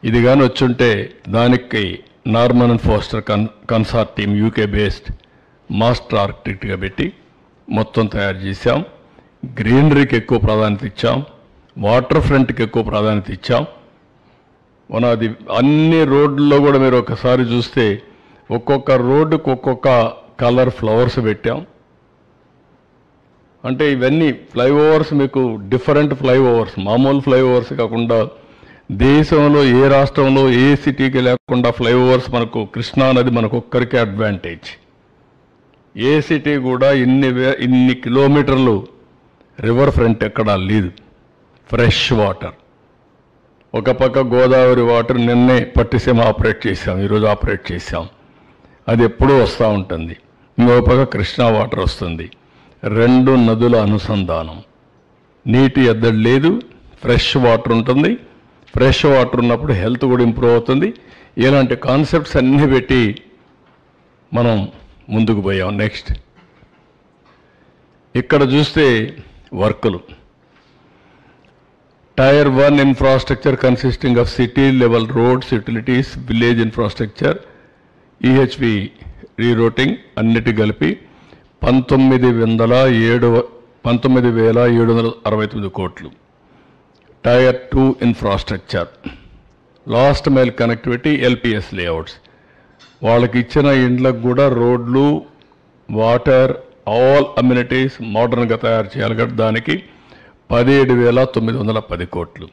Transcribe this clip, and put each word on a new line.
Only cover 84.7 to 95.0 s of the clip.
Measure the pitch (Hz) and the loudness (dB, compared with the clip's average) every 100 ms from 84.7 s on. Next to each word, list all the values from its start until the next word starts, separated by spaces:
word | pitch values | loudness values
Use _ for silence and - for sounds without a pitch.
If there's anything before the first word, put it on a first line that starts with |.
| 117 | 2
ఏడు | 117 | 2
వందల | 113 113 - 107 | 2 0 -4 -4
అరవై | 107 104 | -4 -4
తొమ్మిది | 117 101 92 | -6 -10 -8
కోట్లు. | 92 - 76 - _ _ _ _ _ _ _ _ _ _ | -10 -10 -20 -20 _ _ _ _ _ _ _ _ _ _
Tier | 123 123 127 123 - | 0 2 2 0 -4
two | 131 135 127 120 | 0 0 0 -2
infrastructure, | 110 110 98 - 98 - 98 85 _ - - - - _ _ _ _ - | -2 -2 -4 -4 -10 -6 -8 -8 _ -18 -18 -20 -20 _ _ _ _ -6
Last | 113 139 139 - 135 | 2 2 2 0 2
mile | 127 120 | 2 0
connectivity, | 117 113 127 120 151 151 123 | -4 -2 -4 -4 -2 0 0
ఎల్పిఎస్ | 120 120 104 - 92 | -2 -2 -4 -6 -8
layouts, | 87 80 78 - _ _ _ _ _ _ - _ 110 | -6 -6 -10 -18 _ _ _ _ _ _ -20 _ 0
వాళ్ళకి | 117 120 120 | 2 2 -2
ఇచ్చిన | 117 151 143 135 127 | 0 0 2 2 2
ఇండ్లకు | 123 131 113 120 | 2 0 0 -2
కూడా | 123 143 120 | 2 2 2
రోడ్లు, | 120 123 120 131 | 0 0 0 0